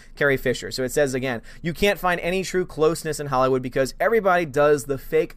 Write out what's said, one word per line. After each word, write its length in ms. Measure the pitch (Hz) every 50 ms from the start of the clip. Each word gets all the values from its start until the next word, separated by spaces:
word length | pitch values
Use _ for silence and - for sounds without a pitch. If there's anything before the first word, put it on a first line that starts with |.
| - - -
Carrie 220 | - 147 143 135
Fisher. 340 | 131 - 131 117 - - 95
So 140 | 113 - 131
it 80 | 127
says 220 | - 151 147 135 127
again, 280 | 131 127 135 120 113 - - - -
"You 100 | - 170
can't 260 | 165 - 202 202 196 -
find 220 | 190 180 175 -
any 240 | - 170 185 190 180
true 220 | - - 185 180
closeness 520 | - - 147 156 160 170 156 - 160 143 -
in 100 | 147 139
Hollywood 340 | 135 127 131 131 135 131
because 320 | 127 127 - 139 135 123 - -
everybody 460 | 175 196 233 226 196 196 180 180 175
does 400 | 147 123 147 147 151 147 143 -
the 140 | 139 139 127
fake 380 | - - 160 156 170 - -